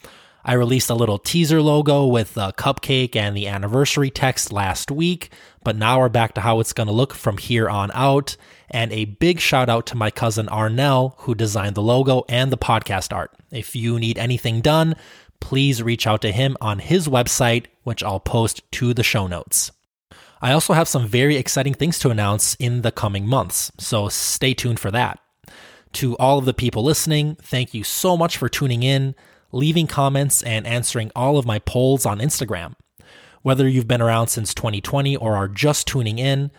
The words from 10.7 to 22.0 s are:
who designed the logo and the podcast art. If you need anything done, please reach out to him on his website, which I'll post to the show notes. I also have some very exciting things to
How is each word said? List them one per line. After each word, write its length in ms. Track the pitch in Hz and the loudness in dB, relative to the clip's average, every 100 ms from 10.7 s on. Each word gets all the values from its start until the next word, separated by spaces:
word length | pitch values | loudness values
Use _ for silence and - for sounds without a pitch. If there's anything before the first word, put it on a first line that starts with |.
| 117 143 131 131 - | 2 2 4 2 -2
who 120 | - | -4
designed 400 | 107 110 104 101 | -2 -2 -2 -2
the 80 | 101 | 0
logo 440 | 107 123 135 127 - | 2 4 4 2 0
and 220 | 120 131 | 0 0
the 80 | 123 | 0
podcast 520 | - 113 - 98 - | 0 0 0 -4 -4
art. 200 | 92 82 _ _ | -6 -8 _ _
If 260 | 120 - 123 | -12 -10 -6
you 220 | 117 120 | -2 -2
need 220 | 113 - | -2 -2
anything 420 | 120 123 120 113 | -2 -2 -2 0
done, 340 | 147 156 160 160 - - - _ | 2 4 2 -2 -8 -20 -20 _
please 420 | - 135 139 120 | -4 0 2 2
reach 240 | 117 117 110 | -2 -2 0
out 160 | 107 | 0
to 100 | 110 | 0
him 260 | 101 135 123 | 0 -2 -2
on 160 | 110 104 | -4 -6
his 300 | - 180 151 | 0 0 2
website, 580 | 127 117 - 120 117 - _ | 2 2 2 2 2 -2 _
which 220 | - 110 | -8 -6
I'll 160 | 104 95 | -4 -4
post 420 | - 120 113 - - | -2 0 0 -2 -10
to 200 | - 120 | -4 -2
the 80 | 120 | 0
show 240 | 110 110 95 | 0 0 -2
notes. 460 | 87 - - - - _ _ _ - - _ | -6 -4 -4 -4 -8 _ _ _ -20 -20 _
I 80 | 127 | 2
also 220 | 147 - | 4 4
have 140 | 160 165 | 2 2
some 200 | 139 113 | 0 0
very 300 | 120 143 147 | 2 4 2
exciting 360 | - - 135 | 0 -2 -2
things 240 | 135 151 | 0 -2
to 140 | 165 | 0